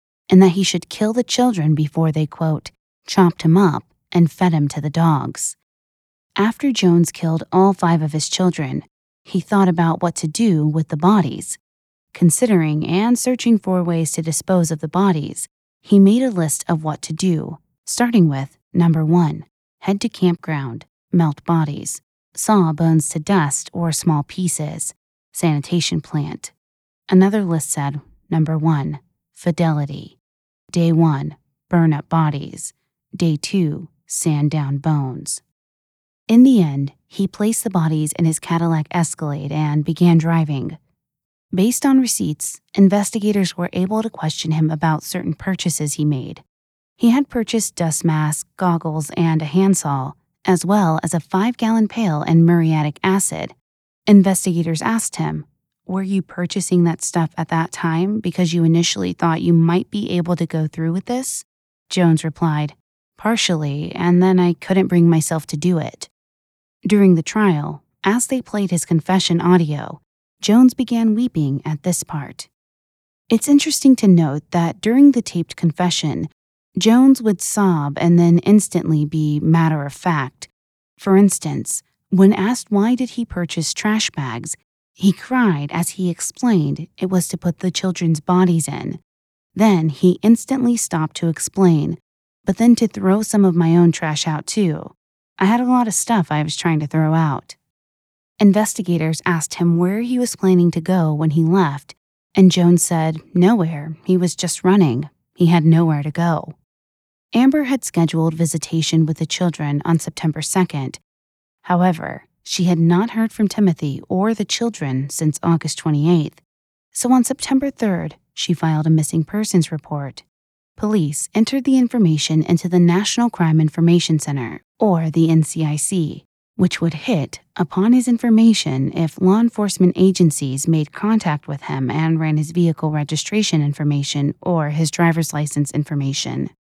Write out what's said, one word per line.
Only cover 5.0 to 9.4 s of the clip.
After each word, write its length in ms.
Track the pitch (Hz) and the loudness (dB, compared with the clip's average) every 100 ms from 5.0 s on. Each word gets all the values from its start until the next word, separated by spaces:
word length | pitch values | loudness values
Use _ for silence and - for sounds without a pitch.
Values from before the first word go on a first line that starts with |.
| 165 143 - - - - _ _ _ _ _ _ _ - | 2 0 -4 -8 -10 -12 _ _ _ _ _ _ _ -2
After 360 | 214 - 285 | -2 0 -2
Jones 400 | 226 180 170 170 | 2 4 4 2
killed 320 | - 165 160 - | -2 -4 -4 -2
all 220 | 185 196 | 2 2
five 280 | 185 170 165 | 2 0 0
of 120 | 151 | -2
his 140 | 151 - | -4 -4
children, 580 | - 185 160 135 143 - _ _ _ | -2 0 -2 -6 -8 -10 _ _ _
he 160 | - | -8
thought 300 | 185 | -6